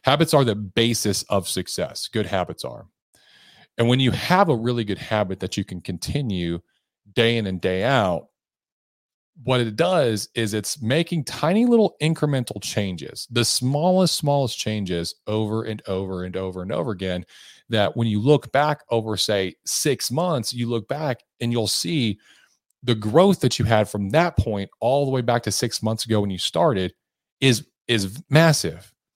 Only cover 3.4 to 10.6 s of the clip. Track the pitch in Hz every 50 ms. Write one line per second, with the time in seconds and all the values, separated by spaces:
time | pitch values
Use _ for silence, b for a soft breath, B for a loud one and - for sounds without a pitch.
3.4 | b b b b b b b - 117 120 123 131 131 120 - - - - 180 190
4.4 | 202 170 131 113 113 123 123 117 110 101 92 - - - 110 107 104 92 95 -
5.4 | 92 92 - 101 95 - 90 87 - - 90 82 - - - 143 139 110 95 90
6.4 | 85 85 85 87 - _ _ _ _ _ _ _ _ 104 - 120 113 117 117 113
7.4 | 104 95 92 87 - 92 92 92 104 131 139 123 101 92 87 - - _ _ _
8.4 | _ _ _ _ _ _ _ _ _ _ _ _ _ _ _ _ _ _ _ -
9.4 | 113 123 131 123 120 110 104 107 170 180 185 165 135 117 110 104 - - - 117
10.4 | 113 101 107 107